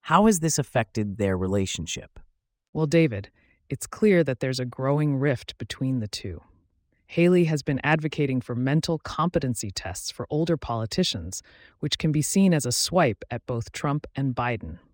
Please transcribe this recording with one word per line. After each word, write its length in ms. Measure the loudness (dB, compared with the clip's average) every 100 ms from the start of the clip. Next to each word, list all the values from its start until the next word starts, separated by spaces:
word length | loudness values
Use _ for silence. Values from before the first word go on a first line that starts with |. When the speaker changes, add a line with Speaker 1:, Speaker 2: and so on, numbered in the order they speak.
Speaker 1:
How 240 | 4 6 6
has 140 | 4
this 180 | 0 -2
affected 600 | 0 -2 -2 -2 -4 0
their 200 | 0 0
relationship? 800 | 2 0 0 -4 -8 -10 -12 -20 -20 _ _ _ _
Speaker 2:
Well, 140 | -4 2
David, 440 | 4 4 0 -10 _ _ _ _
it's 180 | -10 -10
clear 380 | 2 4 6
that 160 | 4 0
there's 180 | -2 -2
a 60 |
growing 500 | -6 -2 0 2 2
rift 420 | 2 0 0 -6 -14
between 420 | -12 -4 -2 -2
the 80 | -4
two. 340 | -8 -10 -12 _ _ _ _ _ _ _
Haley 360 | 2 6 6 4
has 160 | 0
been 180 | -2 -2
advocating 600 | 2 0 0 -2 0 -2
for 120 | -4
mental 440 | -4 0 0 0 -4
competency 720 | -6 -2 0 0 -2 -4 -6
tests 400 | -8 -10 -10 -12
for 160 | -12 -6
older 300 | -2 0 -2
politicians, 840 | -2 -4 -4 -2 -2 -4 -8 -12 _ -20 -20 _
which 180 | -6 -2
can 160 | 0
be 80 | 0
seen 320 | 2 4 6
as 140 | 4 2
a 40 |
swipe 540 | -2 0 2 2 0 -8
at 160 | -10 -6
both 260 | -6 -6
Trump 340 | -4 -2 -2 -4
and 200 | -4 -2
Biden. 440 | -2 -2 -4 -8 -14 _